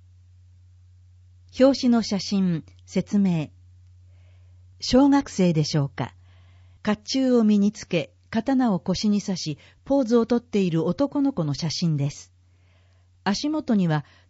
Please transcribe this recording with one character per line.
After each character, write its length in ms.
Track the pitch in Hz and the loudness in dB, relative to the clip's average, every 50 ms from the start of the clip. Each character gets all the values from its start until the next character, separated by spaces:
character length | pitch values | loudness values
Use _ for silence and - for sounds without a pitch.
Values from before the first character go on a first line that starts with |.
| _ - - _ _ _ - - - - - - - - - - - - - _ - - - - - - - - - - - - | _ -20 -20 _ _ _ -20 -20 -20 -20 -20 -20 -20 -20 -20 -20 -20 -20 -20 _ -20 -20 -20 -20 -20 -20 -20 -20 -20 -16 0 2
表 240 | 254 269 269 247 - | 4 4 4 2 2
紙 80 | 247 | 2
の 120 | 233 233 208 | 2 2 0
写 160 | - 214 190 | -2 -4 -6
真、 460 | - - 208 196 190 180 170 160 - - - - - | -4 -2 -2 0 0 0 -2 -2 -6 -10 -18 -20 -20
説 320 | - - 190 180 - - 208 | -8 -6 -6 -4 -2 0 0
明。 320 | 196 190 175 160 151 - - - - - - - - - - - - - - - - - - - - - - - - - - - | 2 2 0 0 -4 -6 -10 -18 -20 -20 -20 -20 -20 -20 -20 -20 -20 -20 -20 -20 -20 -20 -20 -20 -20 -20 -20 -20 -20 -20 -20 -14
小 300 | - - - 247 277 285 | -6 0 4 4 6 6
学 180 | 277 277 277 - | 4 4 2 -2
生 240 | - - 185 175 165 | -2 0 2 2 2
で 120 | 156 151 | 2 0
し 140 | - - 156 | 0 0 -2
ょ 60 | 139 | -2
う 40 | 139 | -2
か。 240 | - - 135 - - - - - - - - - - - - - - - - | -4 -8 -8 -10 -10 -16 -20 -20 -20 -20 -20 -20 -20 -20 -20 -20 -20 -8 -4
甲 100 | - 208 | -4 -4
冑 460 | 208 - - - 269 262 254 247 240 | -4 -4 -6 -4 -2 0 2 2 4
を 60 | 226 | 4
身 140 | 214 214 208 | 4 4 4
に 120 | 202 208 | 2 0
つ 160 | 208 - - | -2 -4 -8
け、 280 | - - 170 143 - _ _ _ _ | -6 -4 -4 -4 -6 _ _ _ _
刀 420 | - 220 233 - 269 254 262 240 196 | -6 -4 -2 0 0 0 2 2 0
を 80 | 170 | 0
腰 280 | - - 185 - - 214 | -2 -4 -4 -2 0 0
に 120 | 208 208 | 0 0
刺 160 | - - 190 | -2 -4 -6
し、 220 | 170 - 156 147 - - - _ _ _ | -6 -6 -8 -10 -10 -12 -20 _ _ _
ポ 160 | - 269 277 | -2 0 0
ー 40 | 269 | 2
ズ 120 | 214 240 | 2 2
を 80 | 240 226 | 2 2
と 120 | 233 240 | 2 0
っ 40 | 240 | -2
て 200 | - _ - 208 | -2 _ -2 0
い 100 | 196 180 | 0 0
る 160 | 156 165 160 | 0 0 0
男 340 | 170 175 - 277 277 - 285 | -2 -2 -2 -2 -2 -2 -2
の 120 | 277 277 269 | -2 -2 -2
子 120 | - 165 | -2 -4
の 80 | 147 143 | -4 -4
写 160 | 131 - 156 | -4 -4 -6
真 280 | - - - 170 156 | -4 -4 -2 -2 -2
で 140 | 143 139 143 | -2 -2 -4
す。 220 | - - - - _ _ _ _ _ _ _ _ _ _ _ _ _ _ _ _ _ _ _ | -6 -10 -16 -20 _ _ _ _ _ _ _ _ _ _ _ _ _ _ _ _ _ _ _
足 240 | 185 208 - - 294 | -4 -4 -4 -4 -4
元 260 | 311 311 302 - 240 | -4 -4 -2 0 0
に 140 | 202 185 165 | 2 2 2
は 160 | 156 151 139 - _ _ _ _ | 0 -2 -4 -8 _ _ _ _